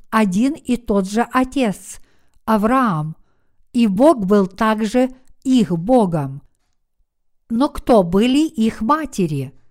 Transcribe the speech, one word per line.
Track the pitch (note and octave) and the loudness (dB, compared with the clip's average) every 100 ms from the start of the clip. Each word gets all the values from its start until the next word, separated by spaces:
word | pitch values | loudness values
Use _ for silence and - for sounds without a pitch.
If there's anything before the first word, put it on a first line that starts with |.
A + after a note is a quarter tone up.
| - | -6
один | A3 G#3 F#3 C4 | -2 0 0 -2
и | D#4+ - A#3+ | -4 -6 -6
тот | - G3+ F#3+ | -2 -2 -2
же | G#3 A#3 | -4 -2
отец – | B3+ B3+ C#4 A#3 F#3 - - - _ _ _ - | -2 -2 -2 -4 -4 -12 -20 -20 _ _ _ -2
Авраам, | A3 A3 C4 A#3+ D#3 D#3 D#3+ _ _ _ _ _ | 0 2 0 0 -2 -6 -10 _ _ _ _ _
и | B3 A#3 | 0 0
Бог | F#3+ D4 C#4 F#3+ | 4 4 4 2
был | G#3 F#3+ | 2 0
также | - A3 G#3+ A3 B3 B3+ - - - | -2 -2 0 -2 0 0 -4 -20 -10
их | C4+ B3+ E3 E3+ | 0 2 2 -2
Богом. | F#3 B3+ G3 E3 C#3 C#3 - _ _ _ _ _ _ _ _ _ - | 2 2 2 -2 -6 -10 -20 _ _ _ _ _ _ _ _ _ -6
Но | A3+ D4 | -2 -2
кто | - - A3+ | -2 2 4
были | F3 F#3+ B3 C4+ D#4+ | 4 2 2 2 0
их | - A3 - | 0 -2 -2
матери? | A3 D4+ D4+ - E3+ C#3+ C3+ - _ | -2 -2 -4 -4 -4 -4 -8 -14 _